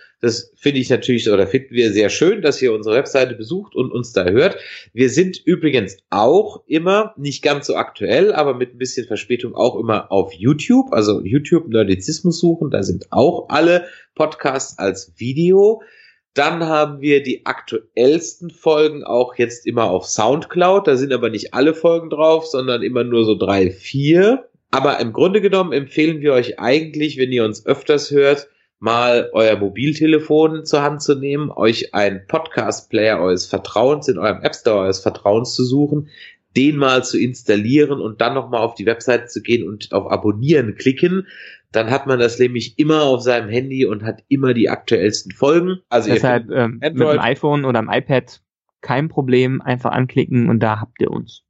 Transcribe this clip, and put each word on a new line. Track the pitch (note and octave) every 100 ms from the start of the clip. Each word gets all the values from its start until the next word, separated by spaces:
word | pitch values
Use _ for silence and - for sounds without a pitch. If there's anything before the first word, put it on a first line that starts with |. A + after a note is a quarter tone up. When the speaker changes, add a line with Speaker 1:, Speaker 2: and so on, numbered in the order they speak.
| _ _
Speaker 1:
Das | A#2+ G#2+ - _
finde | C#3+ C3+
ich | B2
natürlich, | B2 - B2 A2+
oder | G2+ F#2+
finden | G2 -
wir | A#2 A2+
sehr | G2+ G2+
schön, | - D#3+ A3
dass | D#3+ C3
ihr | B2+
unsere | A2 G#2+ A2+
Webseite | C#3 C3+ B2
besucht | A2+ A2 F3+ G#3 -
und | C3
uns | A#2 A#2+
da | -
hört. | F2+ G#2 F3+ - - - -
Wir | A2+ C3
sind | A#2 F#3 F3+
übrigens | - E3+ D3 B2+ F#2+ - -
auch | F#2+ A2+ F3+ G#3+ - -
immer, | D3+ E3+ G3 G#3+ -
nicht | C#3+ B2+
ganz | D3 C#3+ -
so | E2
aktuell, | - - F#2+ A#2+ G3+
aber | E3+ C#3+
mit | B2 B2
ein | A#2+
bisschen | B2+ - A2
Verspätung | G#2+ - A#2+ A#2
auch | - A#2 A#2+
immer | A2+ G#2+ -
auf | G2 E2+
YouTube. | D#2+ A2 D3+ - B3 C4
Also | - G#2 G2+
YouTube | F#2 C3 D3 E3+ D#3+
Nerdizismus | A2 G2+ F#2+ - D#3+ F3+ E3
suchen, | E3+ E3 D3
da | G2+
sind | G2 F2+ -
auch | - C#3 - -
alle | C#3+ E3 F3 F3 - _ -
Podcasts | D#3 - D3 C3+ - -
als | G2 F2+ - -
Video. | A#2+ C3+ E3+ F#3+ G3+ A3 - _ _ _ _
Dann | - D3 E3+
haben | E3 D#3 D3+ C#3+
wir | C#3+ C#3+
die | B2+ A#2+ -
aktuellsten | C3 - A2 - - B2 D#3 D#3+ - E3+
Folgen | D3 D#3+ D3+ D#3 D3
auch | - A#2+ B2 -
jetzt | A#2+ - -
immer | A#2 G#2+
auf | F2+ -
Soundcloud. | - A2 D3+ C#3 F3+ F3 G3 G3+
Da | C3
sind | C#3
aber | B2 A2+
nicht | G#2+ G2+
alle | B2+ D3
Folgen | D#3+ E3+ E3+ E3
drauf, | D3+ D#3 D#3+ D#3+
sondern | C3 B2+ A#2+
immer | A2+ B2
nur | A#2+ A#2
so | A2+ G2
drei, | F#2+ G2 F#2
vier. | F#2 - C3+ C#3+ F3 G3+ C4 - _ -
Aber | C3+ D3 C3
im | A#2
Grunde | G#2+ E3 G3+
genommen | G3 F#3+ F3+
empfehlen | C3+ C3 - D#3 D#3+
wir | C#3+
euch | B2+ A#2+ -
eigentlich, | G#2 D3 D#3+ D3+ D3+ B2+
wenn | B2+
ihr | B2+
uns | A2 G#2 -
öfters | C#3 - D3 C#3+
hört, | C#3+ C#3 C#3+ - _ _ _
mal | A2 A#2 B2 A#2+ -
euer | - A2 G#2
Mobiltelefon | G2+ G2+ C#3 D3 D#3 D#3 D#3 D3+ D#3+ D#3
zur | D3+ D3
Hand | C#3+ D3
zu | D3
nehmen, | C#3 C#3 C#3+ D3+
euch | - A2 A2+ -
einen | - G2+ G2 F#2+
Podcast-Player | D#3+ - - G#2+ G#2+ - A2 G#2+ G2
eures | F#2 F2+ -
Vertrauens | G2 - G#2 B2 D3 D3
in | F2+
eurem | G#2 G2
App | D3
Store | - - G#2+
eures | F#2+ F#2+
Vertrauens | - - G2+ G#2+ B2+
zu | -
suchen, | B2+ C3+ D3 D3+ D3 - - - _ -
den | C#3 D3+
mal | C3+ B2+
zu | B2 G#2+
installieren | A#2+ B2+ - G#2 G#2+ C#3+ D3 C#3
und | G2+ A2
dann | A#2
nochmal | C3+ A#2+ A#2+
auf | A2
die | - G#2
Webseite | A2+ - A#2+ -
zu | -
gehen | - A#2 F2
und | G#2 -
auf | G2 G2
Abonnieren | G#2 G#2+ G#2 C3+ D#3 A#2
klicken. | G2 - C3 F3 F#3+ F#3+ - - - _
Dann | A2 A2+
hat | C3+ C3+
man | B2+
das | A#2+ A#2+
nämlich | B2 B2 A2+ -
immer | D3+ D#3
auf | D3 B2+
seinem | A#2 A#2+ G#2+
Handy | A#2 C3+ C3 B2+
und | G#2+
hat | A2 G#2 -
immer | C#3 C3
die | A#2+ F#2
aktuellsten | F#2+ - A2 G2 G#2+ -
Folgen. | - C#3 E3 F3+ F#3 -
Also | B2 G#2+
ihr |
Speaker 2:
Deshalb, | A2+ B2+ A#2+
Speaker 1:
findet | A#2 -
Speaker 2:
ähm, | A#2
mit | A2+
Speaker 1:
Android | C#3 C3+ D#3
Speaker 2:
dem | D3
iPhone | A#2 C#3 D3+ D3
oder | C3 A#2
dem | A2
iPad | G#2+ - C3+ B2 - _ _ _ _
kein | - C3 D#3
Problem, | D#3+ C3 B2 B2+ C3
einfach | - B2+ B2
anklicken | - B2+ - B2 B2+ A#2
und | A#2
da | A2 G#2+
habt | G#2+ -
ihr | -
uns. | A2+ A2+ -